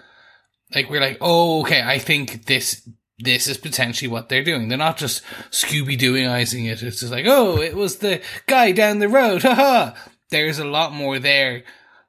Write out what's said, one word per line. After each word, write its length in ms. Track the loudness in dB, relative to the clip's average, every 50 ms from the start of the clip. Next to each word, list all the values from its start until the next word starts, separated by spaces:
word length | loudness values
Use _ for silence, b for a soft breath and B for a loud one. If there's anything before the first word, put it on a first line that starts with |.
| b b b b b b b b b b b _ _ -6 -4
like, 140 | -4 -4 -2
we're 100 | -2 -2
like, 180 | -2 -2 -2 -2
"Oh, 420 | 0 2 4 4 2 2 0 0
okay, 200 | 0 2 0 0
I 160 | 2 0 -2 -2
think 480 | 0 0 -2 -2 -2 -6 -12 -10 -2
this, 420 | 0 0 0 0 -4 -8 -8 -12 -20 -20 _ _ _ _ -6
this 300 | -2 0 0 0 0 -4
is 80 | -6 -8
potentially 500 | -8 -8 -4 -4 -2 -2 -4 -6 -6 -4
what 200 | -6 -6 -4 -2
they're 160 | -2 0 0
doing." 240 | 0 -2 -2 -2 -4
They're 100 | -2 -2
not 180 | -2 -2 -2
just 260 | -2 -6 -6 -6 -6 B B B B B B
Scooby-Dooingizing 1200 | B -4 -4 -2 -2 -2 -2 -2 -2 0 0 2 2 2 0 0 0 0 -2 -2 -4 -4 -4 -6
it. 120 | -6 -6
It's 180 | -8 -10 -8 -8
just 120 | -8 -8
like, 140 | -6 -2 2 4
"Oh, 320 | 4 6 4 4 2 0
it 140 | 0 -2 -2
was 220 | -4 -4 -4 -4 -2
the 240 | -2 -2 -2 -2 B B B B B
guy 240 | 2 4 4 4 4
down 280 | 4 4 2 2 2 2
the 80 | 0 4
road. 340 | 4 4 4 4 2 2
<laughs> 0 |
Ha 120 | 2 4 4
ha." 400 | 6 4 6 6 4 2 0 -6 B B B B B _ -2
There's 280 | -2 0 0 0 -2 -4
a 40 | -6
lot 280 | -4 -2 -2 -2 -2
more 260 | -4 -4 -4 -4 -2 0
there 460 | 2 2 4 4 2 0 -2 -8 -12 b b b b b b b b